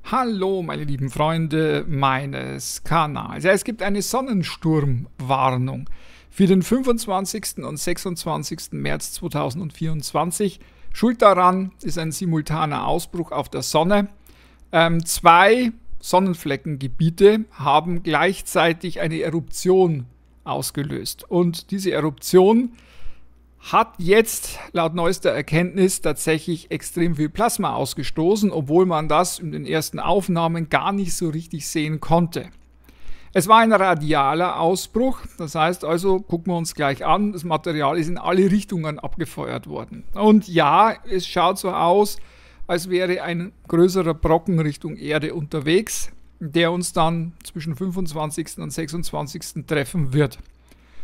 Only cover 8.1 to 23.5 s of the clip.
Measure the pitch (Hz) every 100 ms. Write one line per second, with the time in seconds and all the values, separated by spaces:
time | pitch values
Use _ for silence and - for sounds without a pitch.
8.1 | 170 - 151 147 156 - 147 139 147 -
9.1 | - 170 151 143 139 160 - 160 156 -
10.1 | 147 170 - 208 - - - - - 226
11.1 | 233 214 185 180 185 190 _ - 175 160
12.1 | 147 185 160 147 156 156 143 - 160 -
13.1 | 175 160 - 139 139 123 156 170 202 202
14.1 | - - - - _ - 170 165 170 165
15.1 | - 175 170 196 240 247 - - - -
16.1 | 180 190 170 151 139 165 139 135 - 165
17.1 | 165 196 214 220 - 143 156 170 175 175
18.1 | 147 175 196 - 170 165 170 180 - 160
19.1 | 160 156 160 - - 185 185 180 147 120
20.1 | _ _ _ - 139 135 - 143 143 -
21.1 | - - 180 175 165 - 196 190 147 151
22.1 | 135 - 180 190 226 254 - - - -
23.1 | - - - _